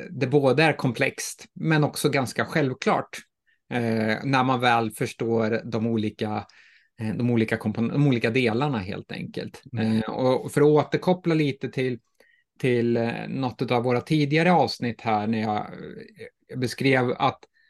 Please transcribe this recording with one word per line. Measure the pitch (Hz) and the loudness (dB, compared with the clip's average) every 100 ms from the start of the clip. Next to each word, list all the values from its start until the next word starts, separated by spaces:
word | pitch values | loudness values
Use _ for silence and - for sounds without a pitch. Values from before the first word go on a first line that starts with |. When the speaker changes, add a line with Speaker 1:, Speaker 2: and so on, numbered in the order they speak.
| - | -10
Speaker 1:
det | 123 139 | -6 2
både | 143 135 127 | 4 4 4
är | 156 | 4
komplext, | - 135 117 135 - - - - | 2 0 0 -2 -4 -10 -12 -18
men | - 156 156 | -6 0 2
också | 147 - 151 | 2 2 0
ganska | 135 123 - | 0 -2 -2
självklart, | - 165 139 127 - 175 - - - _ _ _ - | -2 0 0 0 0 0 -2 -10 -18 _ _ _ -8
eh, | 123 117 113 110 110 | -4 -2 0 0 -2
när | 139 135 | 0 2
man | 127 127 | 2 2
väl | 123 117 113 | 4 2 2
förstår | - 117 - 117 113 110 113 | -2 -6 -4 -2 0 0 -2
de | 120 117 117 | -4 -4 0
olika, | 113 107 - 107 107 - _ - _ _ - | 0 -2 -4 -6 -6 -8 _ -20 _ _ -10
eh, | 110 - | -6 -2
de | 120 | 0
olika | 117 110 113 | 2 2 0
kompon-, | 110 107 117 | -2 -2 -2
de | 139 147 | 2 2
olika | 120 117 | 2 2
delarna | 120 120 110 147 120 | 2 2 0 -2 -2
helt | 95 95 - | -6 -8 -10
enkelt. | - - - - - - | -10 -10 -10 -10 -14 -10
Speaker 2:
Mm. | 113 113 110 | -4 0 0
Speaker 1:
Eh, | 110 | 0
och | 113 127 127 - | 0 2 2 0
för | - | 4
att | 147 | 6
återkoppla | 151 - 151 180 180 170 | 6 4 0 0 0 2
lite | 160 147 127 127 | 0 0 -2 -6
till, | 135 127 120 _ _ _ _ _ - | -4 -4 -4 _ _ _ _ _ -4
till, | 135 120 117 117 | 0 2 2 2
eh, | 117 110 107 | 0 -4 -6
något | 123 131 110 123 | -4 -4 -4 -2
av | 123 | 0
våra | 120 123 | 2 0
tidigare | - 156 143 151 170 | 0 0 2 2 4
avsnitt | 175 120 - 123 113 | 4 2 -2 -6 -6
här, | 117 107 107 | -2 -2 0
när | 113 | -2
jag, | 107 107 | 0 -2
eh, | - - - - - - 110 _ - 131 | -6 -12 -14 -16 -18 -18 -20 _ -14 -6
beskrev | 123 - 135 131 127 - | -6 -2 0 2 0 0
att, | 131 - - _ _ | -2 -2 -10 _ _